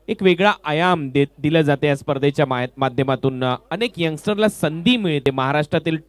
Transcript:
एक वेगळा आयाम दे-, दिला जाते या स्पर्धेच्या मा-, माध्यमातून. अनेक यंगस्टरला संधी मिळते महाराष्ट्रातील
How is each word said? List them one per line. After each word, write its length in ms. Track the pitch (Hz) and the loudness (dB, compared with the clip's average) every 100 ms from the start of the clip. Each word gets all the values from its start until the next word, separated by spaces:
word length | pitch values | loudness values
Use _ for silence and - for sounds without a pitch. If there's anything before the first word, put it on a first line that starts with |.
| - | -10
एक 140 | 220 | 0
वेगळा 300 | 190 175 202 190 | 2 4 2 0
आयाम 460 | 156 151 180 170 139 | -2 0 2 0 0
दे-, 160 | 139 139 - | 0 0 0
दिला 240 | 147 160 | 0 2
जाते 240 | 147 139 147 | 2 2 0
या 100 | 143 | 0
स्पर्धेच्या 500 | - 139 143 139 139 | -2 -2 0 0 0
मा-, 220 | 127 123 135 | -2 -4 -2
माध्यमातून. 680 | 135 123 135 131 135 127 | -2 0 0 0 -2 -2
अनेक 480 | 127 123 - 175 233 - | -2 -4 -6 -6 -4 -2
यंगस्टरला 520 | 165 156 - 202 214 | -4 -2 -4 0 0
संधी 480 | - 156 165 170 247 | 0 -4 0 0 0
मिळते 340 | 190 147 139 | 0 0 -2
महाराष्ट्रातील 640 | 135 131 147 151 165 165 160 | -2 0 0 -2 -2 -2 -4